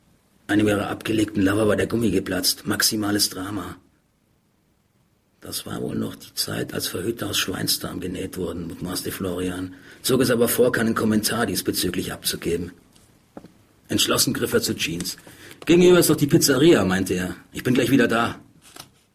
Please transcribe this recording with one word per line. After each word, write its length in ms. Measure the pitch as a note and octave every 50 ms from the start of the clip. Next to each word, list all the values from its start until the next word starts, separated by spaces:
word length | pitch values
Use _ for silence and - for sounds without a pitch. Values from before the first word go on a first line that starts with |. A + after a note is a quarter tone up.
| _ _ _ _ _ _ _ _ _ -
Einem 200 | G2+ G#2 G#2+ G#2
ihrer 220 | G#2 G2 G2 -
abgelegten 520 | - - - A2 A2 A2 G#2+ G#2 - G#2
Lover 280 | F#2+ F#2+ G#2 G#2+ A2 G#2
war 80 | G2 F#2+
der 100 | F#2+ F2+
Gummi 240 | A2 A#2 A#2 G#2
geplatzt. 560 | F2 G2 F#2 G2 F#2 F2+ F2+ - - - - G2+
Maximales 640 | G#2 - - - A2 G#2+ G#2 G2+ G#2 G#2 - -
Drama. 480 | - F#2+ F#2 G2+ G#2 G2 F2 F2+ E2+ - _ _ _ _ _ _ _ _ _ _ _ _ _ _ _ _ _ _ _ _ _ _ _ _ _ _ _ _ _ _ _ _
Das 240 | - - - - -
war 160 | - - A1+
wohl 140 | B1 B1+ -
noch 200 | A2 A2 A2 -
die 180 | - - - -
Zeit, 360 | - - - G#1+ G#1+ - - -
als 140 | - - -
Verhüter 420 | - F2+ F2 A2+ A#2 - G#2+ G2+
aus 100 | - -
Schweinsdarm 600 | - - F2+ - G#2+ - - - - F2 - F2+
genäht 380 | F2+ F2+ F2+ F2+ F2+ F2 - F#2
wurden, 300 | F2 E2 E2 F2 E2 E2
mutmaßte 440 | - - F#2 F2+ F#2 - - F#2
Florian, 640 | - - G2 F#2 F2 F2+ F#2 F#2 F2+ F#2 F#2 F#2 - - - - - - -
zog 180 | - C3 B2+
es 80 | C3 B2
aber 180 | B2+ A2+ A#2+ A2+
vor, 240 | - - B2 B2+
keinen 220 | - A#2+ A2+ A2+ G#2+
Kommentar 540 | - A#2+ A2 G#2+ G#2+ G2+ - A#2+ A2+ A#2+ F#2+
diesbezüglich 680 | F2+ F2+ - A2 - - - F#2 F2 F#2 - E2 D2+
abzugeben. 580 | - - - - E2 - E2+ E2+ E2+ F2 - - - _ _ _ _ _ _ _ _ _ _ _ - - - _ _ _ _ _ _ _ -
Entschlossen 460 | A2+ G#2 - - A#2+ A#2 - C#3 A2
griff 200 | - A#2 A2+ -
er 80 | A2+
zu 140 | - - G#2+
Jeans. 420 | - - - E2 - - - - - - - - - - - - - -
"Gegenüber 320 | - F3 F3 F3+ F3+ F3+ E3+
ist 140 | - -
doch 40 | D3
die 120 | - D3 C#3
Pizzeria", 580 | E3 E3 - - C3+ B2+ D3 F3 D#3 A2 F#2+
meinte 300 | F#2 F#2 F#2+ F#2 F#2 F#2+
er. 200 | F2+ F2+ F2+ - - - _ -
"Ich 100 | - -
bin 100 | B2+ B2
gleich 160 | C3+ B2+ A#2
wieder 180 | C3+ A#2+ A#2 A2+
da." 320 | A2+ A2+ A#2 G#2+ - - - - _ _ - - - - - - _ _ _ _